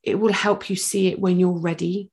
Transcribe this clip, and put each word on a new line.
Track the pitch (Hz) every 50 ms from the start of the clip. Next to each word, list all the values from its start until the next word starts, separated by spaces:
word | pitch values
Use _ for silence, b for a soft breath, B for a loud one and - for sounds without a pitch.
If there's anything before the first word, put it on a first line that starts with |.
it | _ 226 - 190
will | 220 220
help | 196 - - 208 202 208 - -
you | 196
see | 190 - - - 196 190 185
it | - -
when | 190 185 180 180
you're | 185 180 175 170
ready | 165 170 165 - 170 170 185 202 196 -